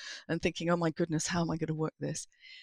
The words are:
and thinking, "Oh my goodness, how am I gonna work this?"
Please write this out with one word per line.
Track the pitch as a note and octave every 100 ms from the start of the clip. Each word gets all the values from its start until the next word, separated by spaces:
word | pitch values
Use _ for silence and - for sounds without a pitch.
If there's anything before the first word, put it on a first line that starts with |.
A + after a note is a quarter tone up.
| - - -
and | E3
thinking, | F3+ - E3
"Oh | F3
my | E3
goodness, | - E3 D#3 -
how | F3
am | E3
I | E3
gonna | D#3+
work | D#3 D#3 -
this?" | D3 D#3 - _ - -